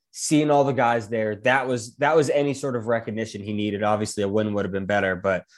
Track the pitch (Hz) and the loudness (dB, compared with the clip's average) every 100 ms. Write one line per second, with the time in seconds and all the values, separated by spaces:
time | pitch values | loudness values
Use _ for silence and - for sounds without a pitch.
0 | _ - - 151 151 143 135 127 117 120 | _ -10 0 2 4 4 4 2 2 0
1 | 104 113 107 101 123 135 127 123 113 - | -2 -2 -2 0 2 2 0 -4 -6 -2
2 | 143 160 143 147 143 135 139 123 110 113 | 2 4 4 2 0 -2 -4 -4 -2 -2
3 | 113 107 110 101 101 104 104 101 104 107 | -2 -6 -6 -8 -6 -4 -2 0 0 0
4 | 107 - 101 107 107 101 95 95 95 101 | -2 -2 0 0 0 -2 -2 -4 0 0
5 | 95 92 98 90 - | 0 0 0 -2 -4